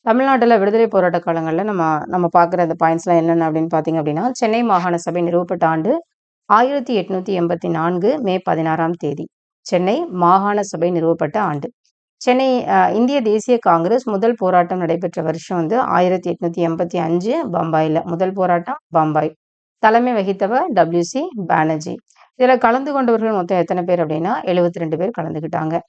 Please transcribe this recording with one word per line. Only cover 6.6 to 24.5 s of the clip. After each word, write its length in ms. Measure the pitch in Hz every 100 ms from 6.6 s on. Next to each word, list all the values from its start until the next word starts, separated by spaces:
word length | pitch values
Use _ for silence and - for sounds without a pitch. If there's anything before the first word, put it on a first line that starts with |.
| 254 285 262 226
எட்நூத்தி 400 | 175 185 185 190
எண்பத்தி 300 | 170 175 180
நான்கு 500 | 165 160 175 202 302
மே 180 | 220 185
பதினாறாம் 540 | 185 160 160 160 165
தேதி. 360 | 175 151 147 160 _ _ _
சென்னை 460 | - 180 185 247 339
மாகாண 560 | 180 175 190 202 208
சபை 280 | 202 160 170
நிறுவப்பட்ட 500 | 175 160 165 151 214
ஆண்டு. 300 | 196 147 160 _ _ _ _ _
சென்னை, 520 | - 247 262 254 -
அ, 240 | 190 185
இந்திய 280 | 208 247 285
தேசிய 380 | 220 214 208 240
காங்கிரஸ் 500 | 220 170 170 247 254
முதல் 260 | 202 226 240
போராட்டம் 420 | 185 180 175 185
நடைபெற்ற 440 | 170 170 175 175
வருஷம் 360 | 160 165 - 185
வந்து 200 | 160 165
ஆயிரத்தி 520 | - 180 180 180 175
எட்நூத்தி 280 | 175 175 170
எண்பத்தி 380 | 170 165 180 175
அஞ்சு 540 | 170 170 190 302 269
பம்பாயில. 540 | 175 165 160 156 156
முதல் 280 | 180 170 185
போராட்டம் 440 | 196 180 175 175 294 _
பம்பாய். 440 | 165 156 147 156 - _ _ _ _
தலைமை 340 | 220 226 247
வகித்தவர் 520 | 233 190 190 196 247 359
டபிள்யூ 280 | 208 160 170
சி 280 | 170 262 339 254 170
பானர்ஜி. 480 | 170 156 156 160 180 _ _ _ _
இதுல 200 | 254 262
கலந்து 340 | 233 240 277
கொண்டவர்கள் 400 | 277 247 226 220
மொத்தம் 260 | 208 175 185
எத்தனை 240 | 170 180
பேர் 240 | 175 175 160
அப்படின்னா, 240 | 156 170 277
எழுபத்தி 360 | -